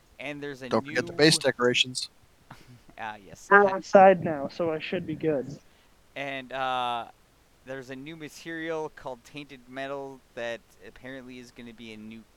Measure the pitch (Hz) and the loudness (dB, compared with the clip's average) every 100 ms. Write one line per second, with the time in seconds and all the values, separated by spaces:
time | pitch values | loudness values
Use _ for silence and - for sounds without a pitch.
0 | _ - 135 147 143 131 127 113 139 156 | _ -14 -12 -10 -10 -10 -4 -4 -2 -4
1 | 113 - 156 160 135 120 123 123 127 127 | -4 4 6 6 2 2 4 4 0 -2
2 | - _ - _ - - 123 123 - - | -10 _ -20 _ -20 -20 -20 -20 -20 -14
3 | 110 107 92 - - 202 202 190 - 202 | -12 -12 -16 -12 6 6 6 2 6 10
4 | 190 180 170 147 143 - 170 156 - 185 | 10 8 2 -4 -6 -4 -2 -2 -4 -6
5 | 160 147 156 143 131 147 - _ _ _ | -6 -4 0 0 -2 -10 -18 _ _ _
6 | _ 135 139 135 127 131 131 127 123 120 | _ -12 -8 -8 -8 -4 -2 -2 -2 -4
7 | 107 - _ _ _ _ 127 135 127 131 | -6 -14 _ _ _ _ -14 -12 -12 -14
8 | 143 165 151 - 165 165 160 160 156 - | -14 -14 -16 -14 -12 -8 -6 -6 -8 -10
9 | 135 123 - 147 143 135 120 131 135 139 | -14 -14 -14 -16 -16 -18 -16 -10 -8 -8
10 | 135 131 _ 127 117 113 _ _ 101 - | -10 -14 _ -10 -8 -8 _ _ -20 -18
11 | 127 135 123 127 120 - 120 113 117 107 | -16 -14 -16 -18 -18 -18 -18 -16 -16 -16
12 | 110 113 107 | -16 -18 -20